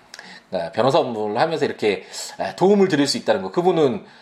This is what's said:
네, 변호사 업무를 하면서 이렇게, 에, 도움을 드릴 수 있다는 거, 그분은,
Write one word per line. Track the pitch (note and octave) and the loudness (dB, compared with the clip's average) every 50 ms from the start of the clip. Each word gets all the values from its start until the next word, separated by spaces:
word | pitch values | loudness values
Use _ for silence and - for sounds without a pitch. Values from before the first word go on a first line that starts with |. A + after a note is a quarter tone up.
| _ _ - - - - - - _ - | _ _ -20 -20 -20 -20 -20 -20 _ -8
네, | - F2+ E2 E2 | -6 -6 -6 -4
변호사 | - A2 A2+ C3+ C#3+ E3+ | -2 0 0 2 2 2
업무를 | C#3 B2+ A#2 G#2+ G#2+ G#2+ G#2 A#2+ | 0 0 -4 -6 -6 -4 -2 -2
하면서 | D3+ E3 E3 C#3+ C#3 | -2 -2 0 -2 -2
이렇게, | A2 G#2+ - A#2 G#2+ F#2+ - - - - - - - - - | -4 -4 0 0 0 0 -2 -6 -14 -16 -14 -14 -14 -10 -8
에, | F2 F2 - | -8 -8 -2
도움을 | - E3+ F#3+ G#3 G3+ F#3+ - | 2 4 4 6 4 4 4
드릴 | D#3 C#3 C#3+ | 4 2 2
수 | C3+ - | 0 0
있다는 | A2+ - - - - | -4 0 0 -2 0
거, | - - | -2 -4
그분은, | - F3 E3+ F#3 E3+ D#3+ D3+ C3 A2 F#2+ - - - - | -2 0 0 2 2 4 2 2 0 -2 -10 -16 -20 -20